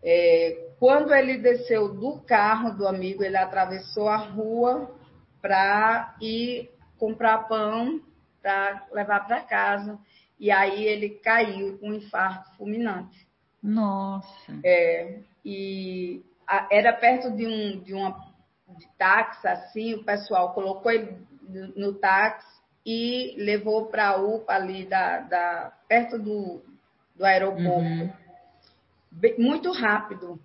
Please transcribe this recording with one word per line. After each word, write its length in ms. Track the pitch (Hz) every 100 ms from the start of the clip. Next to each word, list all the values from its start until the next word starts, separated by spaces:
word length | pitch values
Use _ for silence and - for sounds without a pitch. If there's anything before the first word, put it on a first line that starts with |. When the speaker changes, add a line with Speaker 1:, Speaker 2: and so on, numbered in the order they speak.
Speaker 1:
É, 640 | 165 175 170 165 165 - - -
quando 340 | 247 285 302
ele 240 | 285 262 254
desceu 560 | 226 247 - 220 208
do 260 | 190 240 294
carro 500 | - 226 208 220 233
do 160 | 190 196
amigo, 360 | 190 185 196
ele 140 | 196 190
atravessou 680 | 185 190 185 190 - - 208
a 100 | 214
rua 760 | 214 196 220 226 240 262 - - - _ _ _
pra 760 | 196 190 196 208 220 233 - -
ir 480 | 220 226 240 247 - _ _ _
comprar 500 | 220 220 233 220 -
pão 540 | 220 214 220 240 320 - _ _ _ 196
pra 400 | 196 196 202 -
levar 340 | 208 202 202 202
pra 160 | 233
casa. 560 | - 202 202 202 208 208 _ _ _ _
E 120 | 208
aí 340 | 196 196 196 214
ele 240 | 214 208
caiu 680 | 208 - 226 214 196 196 196
com 100 | 208
um 40 | 214
infarto 600 | 208 196 190 190 - _
fulminante. 720 | 208 214 233 185 - _ _ _ _ _
Speaker 2:
Nossa. 920 | 208 214 208 196 196 196 190 - - 151
Speaker 1:
É, 580 | 175 175 170 165 175 196 - _
e 800 | 208 196 196 190 185 185 180 185 - _ -
a-, 200 | 196 196
era 220 | 202 226
perto 380 | 226 233 254 254
de 160 | 208 226
um, 340 | 220 208 190
de 140 | 185 190
uma, 160 | 190 - - _ _ _ _ 170
de 80 | - _
táxi, 480 | 190 202 226 - 190
assim, 480 | 180 - 214 226 220
o 80 |
pessoal 500 | - 202 202 190 180
colocou 380 | 190 196 190 240
ele 260 | 226 202 185 - -
no, 460 | 185 190 190 190 202
no 60 | 196
táxi 500 | 196 190 214 220 - _ _ _ -
e 480 | 226 233 247 254 -
levou 480 | 208 208 202 214 220
pra 300 | - 208 190
upa 360 | 196 220 -
ali 320 | 196 185 190 190
da, 360 | 190 180 175
da, 520 | - 175 175 170 - _ _
perto 320 | 233 240 240
do, 420 | 214 208 190 175 - - _ _ _ 170
do 100 | 196
aeroporto. 540 | 190 190 190 175 175
Speaker 2:
Uhum. 340 | 165 165 170 - _ - _ _ _ _ _ _ _
Speaker 1:
Be-, 280 | 165 220 226
muito 320 | 233 302 359
rápido. 680 | 302 226 208 - 190 175 165